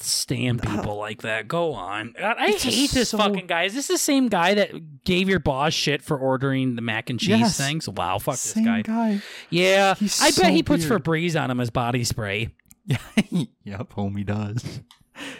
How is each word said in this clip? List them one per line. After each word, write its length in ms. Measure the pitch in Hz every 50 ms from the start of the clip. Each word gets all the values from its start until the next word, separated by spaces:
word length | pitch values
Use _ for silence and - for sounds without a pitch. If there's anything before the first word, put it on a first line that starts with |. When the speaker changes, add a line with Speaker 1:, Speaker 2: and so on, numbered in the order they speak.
| -
Speaker 1:
stand 580 | - - - - - 139 117 123 123 117 - -
Speaker 2:
uh, 100 | 107 104
Speaker 1:
people 220 | 107 98 107 104
like 260 | 104 107 107 107 - -
that. 240 | 117 110 110 107
Go 260 | 110 160 170 170 160 135
on. 400 | 101 90 92 101 107 110 117 -
God, 180 | - 185 208 240
I 120 | - 277 381
Speaker 2:
it's 140 | 427 359 -
just 140 | 254 208
Speaker 1:
hate 140 | 233 285 -
this 180 | - 262 226 -
Speaker 2:
so 80 | -
Speaker 1:
fucking 300 | 214 208 202 202 185 185
guy. 160 | 175 175 165 175
Is 100 | 196 208
this 140 | 277 277
the 100 | - 370
same 300 | - - - 285 269 262 233
guy 240 | 202 175 170 185 208
that 500 | 208 196 - - 160 165 156 147 131 _
gave 240 | - 180 180 190
your 120 | 190 190 175
boss 340 | - 156 135 131 143 160 151
shit 300 | - - 156 143 143 -
for 120 | - 156
ordering 600 | 131 131 135 131 127 131 139 135 131 131 131 120
the 80 | 117 117
mac 260 | 117 107 110 - -
and 100 | 127 113
cheese 100 | - 175 208 226
Speaker 2:
Yes. 180 | 233 208 156
Speaker 1:
things? 320 | - 139 139 151 165 - -
Wow, 300 | 95 95 90 87 95 107
fuck 160 | - 156 135
Speaker 2:
Same 280 | 120 - - - 220 220
Speaker 1:
this 40 | 226
guy. 100 | 226 220 214
Speaker 2:
guy. 380 | 220 220 233 233 220 202 202 - - - - - -
Speaker 1:
Yeah, 460 | 160 170 180 190 190 196 196 196 185
Speaker 2:
He's 260 | - 208 196 - -
Speaker 1:
I 60 | -
bet 60 | 311 285
Speaker 2:
so 80 | - 370 -
Speaker 1:
he 120 | 285 226
puts 260 | - - 294 170 160
Speaker 2:
weird. 160 | 285 240 180 123
Speaker 1:
Febreze 380 | 165 160 156 170 175 156 156
on 80 | 131 127
him 100 | 127 123
as 120 | 123 113
body 320 | - 135 120 120 123 127 120
spray. 440 | - - - 110 101 98 107 113 80 -
Speaker 2:
<laughs> 60 | _ _ _ - _ _
Yeah, 100 | - 131 - - - - 226 - - - 180 123 - _ _ _
yep, 260 | 104 98 95 - - -
homie 300 | 104 101 101 101 101 101
does. 580 | 101 104 107 107 104 107 120 - - - - - - - _ _ _ _ - - - -